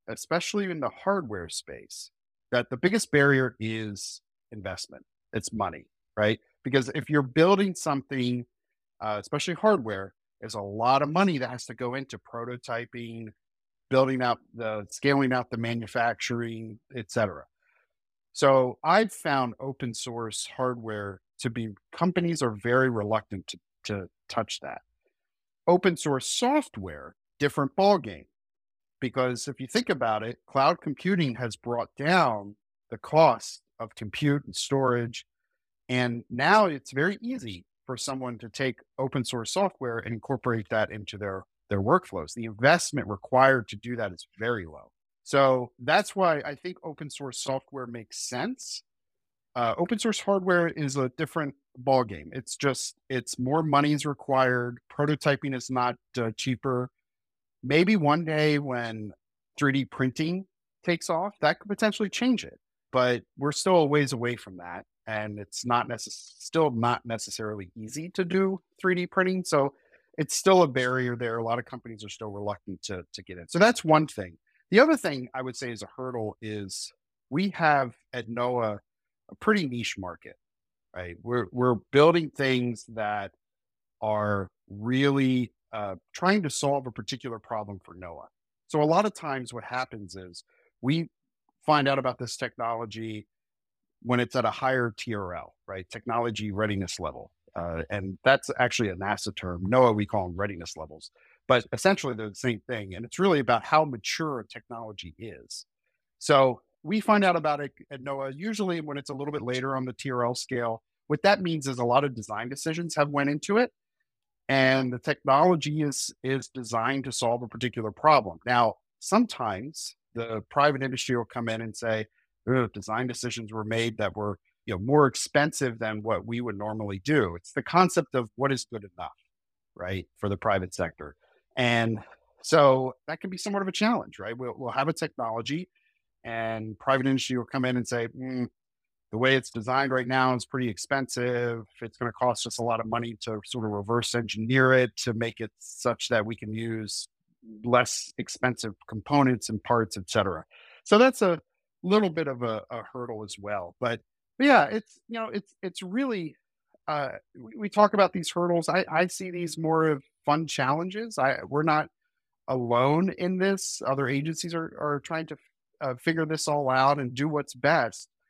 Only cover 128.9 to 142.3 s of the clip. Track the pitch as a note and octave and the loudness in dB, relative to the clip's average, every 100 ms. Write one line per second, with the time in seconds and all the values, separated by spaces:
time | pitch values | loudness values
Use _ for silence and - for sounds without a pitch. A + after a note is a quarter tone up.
128.9 | - E2 - _ _ _ _ _ - F2+ | -12 -12 -12 _ _ _ _ _ -12 -6
129.9 | F#2+ E2+ _ G#2 G2 A2+ G2 F#2 - E2+ | -6 -8 _ -4 -2 0 0 0 -4 -6
130.9 | - D2 - _ _ _ - B2 A#2+ A2+ | -6 -16 -18 _ _ _ -2 2 2 2
131.9 | A2 - - _ _ - D#3+ C#3+ C3 C3 | -2 -8 -20 _ _ 2 6 8 6 0
132.9 | - - D#3+ G3 F3+ - G3+ F#3+ F3+ G#3+ | -6 -12 -10 -10 -8 -6 -4 -4 0 0
133.9 | A#3+ - - G#2 A#2 B2+ D#3+ B2+ A2+ C#3+ | 0 -4 -12 -12 -8 -10 -8 -6 -2 -2
134.9 | E3 D3+ - A#2 A2+ A#2 D3 F3+ _ _ | -2 -6 -6 -6 -6 -6 -6 -8 _ _
135.9 | _ _ _ A#2+ A2+ A2+ A2+ A2 G#2 - | _ _ _ -10 -6 -4 -4 -6 -6 2
136.9 | C3+ C3 C3 - B2+ A2+ C3+ B2+ B2 A#2 | 2 4 0 0 -4 -4 -2 0 0 -2
137.9 | A#2+ A2+ B2 C3 B2+ A#2+ - _ _ _ | -2 -4 -6 -8 -6 -6 -8 _ _ _
138.9 | _ _ A2+ C3 C3+ - A#2+ G#2+ C3 C#3 | _ _ 0 4 4 2 -8 -2 0 2
139.9 | C3 B2 C3 B2+ B2 - C3+ B2 G2 - | 0 0 2 4 2 -2 -4 -4 -6 -4
140.9 | C3+ B2+ - B2 B2 A#2+ A#2 G#2+ _ A2+ | -2 -2 -2 -2 0 -2 -4 -10 _ -14
141.9 | - A#2+ A2 B2+ | -6 -6 0 0